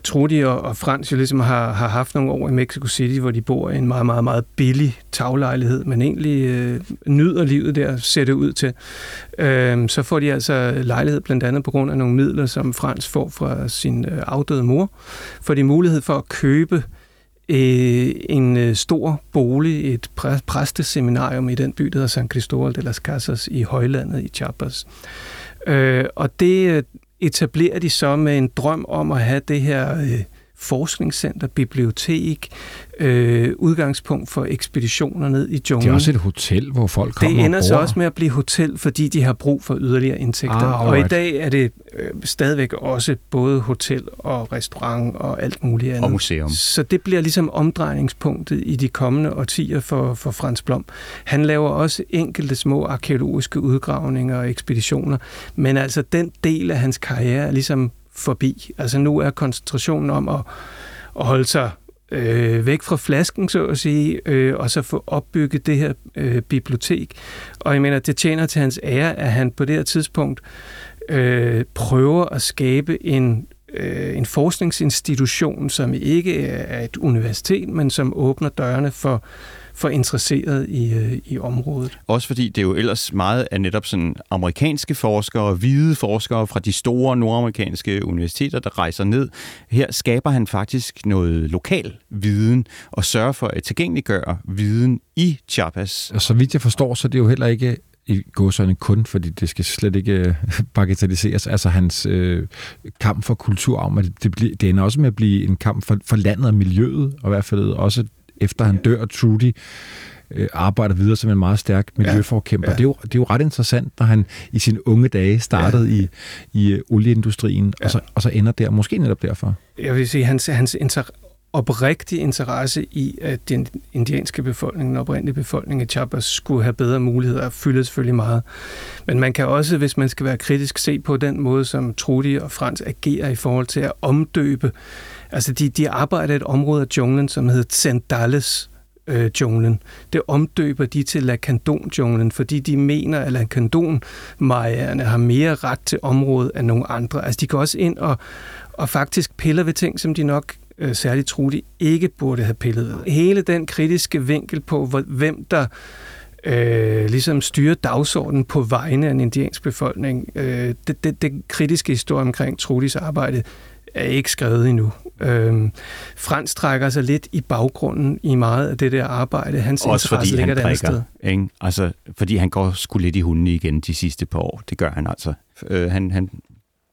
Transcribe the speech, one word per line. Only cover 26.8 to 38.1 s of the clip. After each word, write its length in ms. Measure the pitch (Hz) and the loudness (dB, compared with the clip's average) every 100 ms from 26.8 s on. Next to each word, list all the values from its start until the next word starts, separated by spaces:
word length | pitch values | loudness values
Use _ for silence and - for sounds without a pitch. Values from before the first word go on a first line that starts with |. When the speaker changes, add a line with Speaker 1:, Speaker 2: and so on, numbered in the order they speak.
| 139 - - _ | 0 -10 -20 _
Speaker 1:
etablerer 580 | 170 - 165 156 170 - | -2 0 -2 2 2 2
de 120 | 165 | -2
så 260 | - 147 143 | 0 2 2
med 220 | 151 143 | 2 2
en 120 | 131 - | 2 0
drøm 280 | 143 160 - | -2 -2 -4
om 240 | 156 156 | -4 0
at 80 | 139 | 0
have 200 | 113 139 - | 2 0 0
det 120 | 143 | 0
her, 380 | 135 139 135 160 | 0 0 -2 -2
øh, 180 | 139 117 98 - _ _ | -2 -2 -4 -10 _ _
forskningscenter, 840 | - 131 160 - 165 - - - 135 | -4 -2 -2 -2 -4 -2 -4 -4 -6
bibliotek, 1040 | - 127 131 117 - - 160 165 151 - - - - - - | -2 -2 0 0 0 -2 -2 -2 -4 -8 -18 -18 -18 -20 -2
øh, 540 | 139 123 120 120 120 - | 2 4 4 4 2 2
udgangspunkt 720 | 165 165 143 139 - 139 - | 2 2 0 -2 -2 -4 -2
for 160 | - 135 | -4 -2
ekspeditioner 800 | 135 - - 117 - 139 175 143 | -4 -4 -2 -2 0 -2 -2 0
ned 200 | 135 147 | 2 0
i 140 | 147 - | -2 0
junglen. 140 | 127 123 | 2 4
Speaker 2:
Det 40 | |
er 40 | |
også 160 | 135 151 | 6 4
et 60 | 127 | 2
hotel, 540 | 92 - - 95 139 | 0 -2 0 0 2
hvor 140 | 131 104 | 0 0
folk 220 | - - | 2 -2
Speaker 1:
Det 20 | - | 2
Speaker 2:
kommer 180 | - 120 | 2 6
og 40 | 156 | 4
Speaker 1:
ender 140 | 185 | 4
så 140 | 185 | 4
Speaker 2:
bor. 60 | - | 4
Speaker 1:
også 140 | 165 - | 4 2
med 100 | |
at 80 | 175 | 0